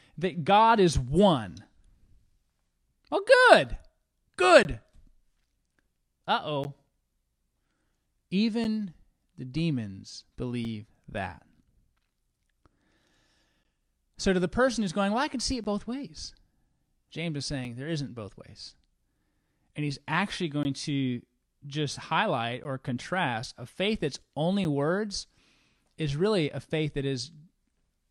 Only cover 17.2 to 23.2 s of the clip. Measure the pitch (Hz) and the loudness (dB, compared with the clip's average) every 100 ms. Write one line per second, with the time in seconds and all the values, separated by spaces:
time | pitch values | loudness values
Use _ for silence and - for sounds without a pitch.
17.2 | 170 147 135 143 123 120 143 165 135 120 | -6 -6 -6 -6 -6 -8 -6 -4 -4 -8
18.2 | 101 - - 90 - - _ _ _ _ | -12 -14 -20 -18 -20 -20 _ _ _ _
19.2 | _ _ _ _ _ - 147 135 - 156 | _ _ _ _ _ -6 -6 -6 -4 -2
20.2 | 202 - 175 143 143 135 - 143 131 123 | -2 -2 -4 -2 -2 -4 -4 -2 0 -4
21.2 | - _ _ _ 143 139 147 - - 160 | -8 _ _ _ -10 -6 -4 -6 -2 0
22.2 | 214 143 117 123 - 131 - 123 - 180 | 0 0 -4 -6 -8 -8 -6 -6 -4 -4